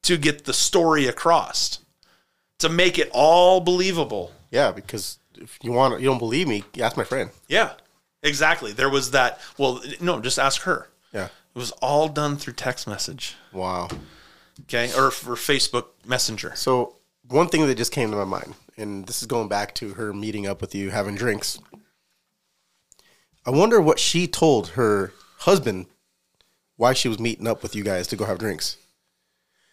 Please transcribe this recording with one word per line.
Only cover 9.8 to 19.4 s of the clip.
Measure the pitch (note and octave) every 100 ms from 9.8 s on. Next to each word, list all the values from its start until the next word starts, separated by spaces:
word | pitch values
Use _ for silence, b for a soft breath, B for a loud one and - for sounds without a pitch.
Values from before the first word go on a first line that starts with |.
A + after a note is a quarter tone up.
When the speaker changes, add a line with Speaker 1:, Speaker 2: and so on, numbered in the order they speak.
| C3 -
Speaker 1:
no, | F3 C#3
just | B2 -
ask | C3+ -
her. | F#3 E3 - _ _
Speaker 2:
Yeah. | G#2 F#2
Speaker 1:
It | - _ A#2+
was | A#2+ -
all | C3 D3 D#3
done | D3 D3 C#3+
through | -
text | - B2+ - -
message. | G2+ - - - - _
Speaker 2:
Wow. | F#2+ F#2 F2+ E2+ - B B B B B -
Speaker 1:
Okay, | - A#2+ A#2+ B2+
or | C3+
for | - B2
Facebook | A#2 - C3+ - B2 - _ A2+
Messenger. | B2+ - G#2+ A2
Speaker 2:
So | - C3+ B2+ - - _ _ B2
one | C3+ F3
thing | E3 D3
that |
just | A#2 A#2+
came | C#3+ A2
to | G#2
my |
mind, | F#2+ F#2 - - _ -
and | G#2 G2 F#2
this | -
is | A2+
going | A#2+